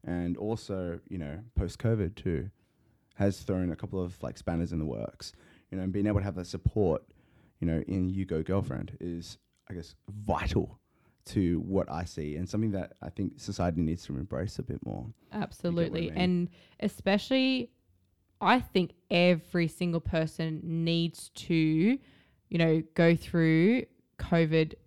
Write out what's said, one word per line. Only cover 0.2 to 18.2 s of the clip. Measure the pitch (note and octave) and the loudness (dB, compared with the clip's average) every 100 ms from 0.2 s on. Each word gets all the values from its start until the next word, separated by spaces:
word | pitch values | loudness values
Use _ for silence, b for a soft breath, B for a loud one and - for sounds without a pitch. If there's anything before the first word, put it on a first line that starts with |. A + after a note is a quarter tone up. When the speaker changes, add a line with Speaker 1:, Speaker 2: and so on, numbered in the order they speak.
| F2 F2 | -4 -4
Speaker 1:
also, | G#2 A#2 - F#2+ F2+ E2+ - | -4 -6 -6 -6 -6 -8 -10
you | F#2 | -10
know, | D2 D#2+ A#2 | -8 -10 -6
post-covid | - F2+ - A2+ A2+ F#2 - | -4 -4 -2 0 0 -2 -4
too | F#2+ D#2 G2 _ _ _ _ _ _ - | -4 -4 -4 _ _ _ _ _ _ 0
has | G2+ F#2+ | 0 0
thrown | - F#2 F2+ | -4 -2 -2
a | D#2+ | -4
couple | G2 F#2+ | -6 -4
of, | F2+ F#2 | -6 -6
like, | - - | -12 -8
spanners | - E2+ E2+ | -4 -2 -2
in | E2 | -2
the | D#2 | -4
works, | A1 A1+ - - b b b b | -4 -8 -10 -18 b b b b
you | F#2 | -6
know, | |
and | F#2 | -4
being | G2 G2+ | 0 2
able | G2+ | 2
to | |
have | G2 F2+ | 0 -6
that | F2 | -8
support, | F2 - A2 F#2+ D2+ - b b b b _ | -2 0 2 2 2 -4 b b b b _
you | E2+ | -2
know, | D#2+ B1 | 0 -2
in | F#2+ F#2 | -2 0
You | F#2+ F#2+ | -2 -2
Go | D#2+ | -4
Girlfriend | D#2+ F#2+ - C2 - - | 0 -2 -2 -6 -8 -10
is, | F2 E2+ F2 - _ _ _ | -8 -8 -10 -18 _ _ _
I | F2+ | -12
guess, | E2 - - | -12 -18 -16
vital | G#2 G#2 D#2 - G#2+ - - _ _ _ _ - | -10 -2 -2 2 0 0 -8 _ _ _ _ -4
to | G#2 F2+ E2+ | 0 2 2
what | E2+ F#2+ - | 0 0 0
I | D#2 | -4
see | F2 - D2+ D2 | -6 -8 -6 -6
and | F2+ | -4
something | G#2+ A2 | -2 -2
that | G2 E2 - | -2 -6 -10
I | - | -14
think | - F#2+ - | -6 -6 -6
society | - G2+ F2+ E2 | -10 -2 0 2
needs | D#2+ E2+ - | 0 -2 -6
to | C#2 | -8
embrace | C2+ C2 F#2+ - | -6 -4 -4 -6
a | |
bit | - C2+ - | -8 -8 -6
more. | G1+ A2 - _ | -8 -10 -14 _
Speaker 2:
Absolutely. | G#3+ - - F3 E3+ E3 E3 | -8 -8 -6 -4 -2 -2 -2
Speaker 1:
If | E3+ | -4
you | |
get | F3 | 0
what | |
I | F3+ | 2
mean. | F3+ F3 b b b | 2 -2 b b b
Speaker 2:
And | G3+ - | -6 -2
especially, | - G3+ - C4 C4 C4 A#3 _ _ _ _ _ | 0 0 2 2 2 0 -4 _ _ _ _ _